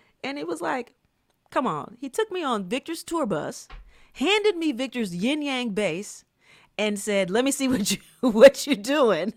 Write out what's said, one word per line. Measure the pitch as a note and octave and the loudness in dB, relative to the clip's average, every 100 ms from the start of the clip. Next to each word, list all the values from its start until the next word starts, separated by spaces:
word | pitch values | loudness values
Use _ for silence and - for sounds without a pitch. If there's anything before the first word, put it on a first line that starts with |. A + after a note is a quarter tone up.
| _ _ | _ _
and | B3+ C#4+ | -10 -8
he | |
was | D#4+ E4 | -8 -8
like, | E4+ C4+ A#3 _ _ _ _ _ _ | -6 -6 -8 _ _ _ _ _ _
"Come | - A#3+ | -2 -2
on." | D#3 - - | -2 -8 -12
He | C#4 | -8
took | - G#4+ | -4 -4
me | F#4 | -4
on | D4+ A3 F3+ | -2 -4 -2
Victor's | B3 - E4 | -6 -6 -10
tour | - E4 B3+ | -6 -4 -2
bus, | D#3 - - - - - - - | -2 -4 -10 -16 -20 -20 -20 -20
handed | - C#4+ G#4+ G#4 F4 | -4 0 2 2 0
me | D#4+ | -2
Victor's | A#3 C4+ B3 G#3+ F3 | -4 -4 -4 -6 -2
Yin | A3 D4+ | -2 -2
Yang | C#4+ C4 B3 | -4 -4 -4
bass, | F#3+ G3+ D#3+ G#3 - - _ _ - _ - | -2 -2 -4 -8 -16 -20 _ _ -20 _ -4
and | G#3+ G#3 | -4 -2
said, | G3+ G3+ F#3 | -2 0 2
"Let | G#3 | 2
me | C4 | 0
see | C4+ C4+ | 0 0
what | B3+ G3+ | 0 -2
you, | G3 - | -4 -8
<laughs> | _ | _
what | B3+ G#3+ C4 - - | 0 10 10 10 2
you | A3 | -2
doing." | G#3 D4 B3 E3+ F#3+ | 0 2 2 2 -2